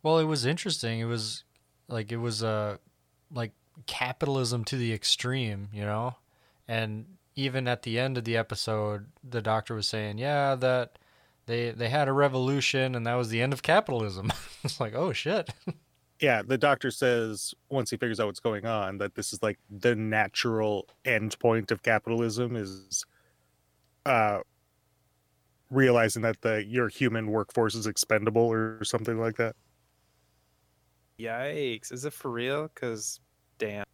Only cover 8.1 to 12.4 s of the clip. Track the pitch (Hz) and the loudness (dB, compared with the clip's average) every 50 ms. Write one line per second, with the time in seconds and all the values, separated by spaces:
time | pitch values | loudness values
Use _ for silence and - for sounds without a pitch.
8.1 | 131 123 113 113 117 113 113 - 113 - - - 110 107 107 107 104 104 101 - | -2 -2 -2 0 0 0 0 0 -4 -4 -2 -2 0 0 0 -2 -2 -4 -8 -12
9.1 | _ _ - 127 120 117 104 113 110 110 107 - 120 107 98 - - 110 107 104 | _ _ -14 -6 -6 -4 0 2 0 0 0 -4 -6 -4 -2 -2 -2 -2 -4 -4
10.1 | 104 107 123 143 147 143 139 139 135 127 127 127 127 127 120 - _ - _ _ | -4 -4 -2 0 0 2 2 2 2 2 2 2 4 2 0 -2 _ -20 _ _
11.1 | _ _ _ _ _ _ _ - 117 117 120 120 113 117 120 117 127 151 147 135 | _ _ _ _ _ _ _ -4 -2 -2 -2 -2 -2 -2 -2 0 2 2 2 4
12.1 | 135 139 143 139 131 131 | 4 4 4 4 4 2